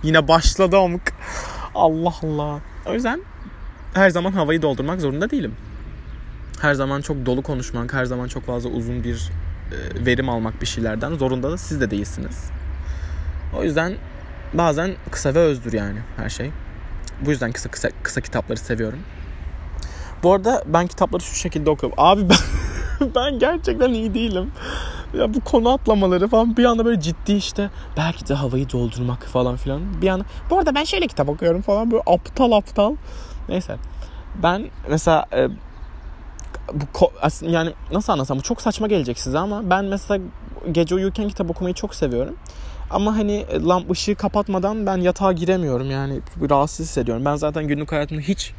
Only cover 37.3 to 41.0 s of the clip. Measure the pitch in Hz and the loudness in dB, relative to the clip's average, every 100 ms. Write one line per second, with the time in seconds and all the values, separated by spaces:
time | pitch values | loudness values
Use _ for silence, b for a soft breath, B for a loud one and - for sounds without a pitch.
37.3 | - 160 165 165 - - 165 - 160 135 | 0 0 2 0 -4 -4 -2 2 0 2
38.3 | 135 - - - - 214 202 123 120 - | -2 -2 -2 -2 0 0 2 0 -4 -2
39.3 | 139 190 208 196 185 196 196 - 202 180 | -2 -2 -4 2 2 2 -4 0 -2 -2
40.3 | - - - - 160 165 185 | -12 -14 -10 -2 2 2 2